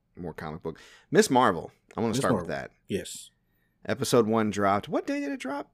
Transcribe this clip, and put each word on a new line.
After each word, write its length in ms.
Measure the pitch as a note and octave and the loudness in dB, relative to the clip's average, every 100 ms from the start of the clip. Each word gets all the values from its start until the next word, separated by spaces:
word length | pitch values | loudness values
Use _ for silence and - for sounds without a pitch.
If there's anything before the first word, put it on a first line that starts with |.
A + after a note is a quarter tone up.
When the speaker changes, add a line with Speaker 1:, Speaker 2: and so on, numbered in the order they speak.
| _ - | _ -14
Speaker 1:
more 180 | F2 | -12
comic 280 | - D#2+ D#2 | -10 -10 -8
book. 180 | E2 D2+ - - - | -10 -12 -18 -20 0
Miss 220 | D#3+ A3 | 2 4
Marvel. 400 | B2+ B2 E2 - _ _ - | 6 4 2 -6 _ _ -4
I 40 | |
wanna 100 | A2+ | -2
Speaker 2:
Miss 80 | C3+ | 0
Speaker 1:
start 140 | G#2+ F#2 | 2 0
with 120 | F2 | -2
Speaker 2:
Marvel. 80 | C#2+ | -8
Speaker 1:
that. 160 | B1+ _ - | -8 _ -8
Speaker 2:
Yes. 440 | G2 - - - _ _ _ _ _ - | -8 -8 -14 -18 _ _ _ _ _ -6
Speaker 1:
Episode 400 | A2 B2 B2+ G#2+ | -4 2 4 4
one 240 | A2 G#2+ | 2 2
dropped. 360 | G2 G2+ G2+ - | 2 2 2 0
What 200 | B3+ E4 | -4 -2
day 120 | C#4+ | -6
did 120 | C#4+ | -4
it 80 | C4+ | -8
drop? 320 | C4 C#4+ - | -8 -8 -10